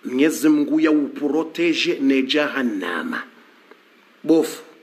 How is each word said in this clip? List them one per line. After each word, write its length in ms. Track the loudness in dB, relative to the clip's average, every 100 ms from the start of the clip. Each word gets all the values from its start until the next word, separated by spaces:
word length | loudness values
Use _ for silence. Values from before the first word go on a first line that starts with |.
| -6
Mwenyezi 440 | 0 0 2 2
Mungu 300 | 2 2 2
ya 120 | 2
uproteje 1080 | 2 0 -4 -2 -2 -4 -2 0 0 -2 0
ne 200 | 2 2
jahannama. 1000 | 2 0 0 -2 -4 -4 -6 -6 -6 -8 -10 -20 -20 _ _ -20 _ _ _ _
Bofu. 380 | 2 2 2 -6 -18 -20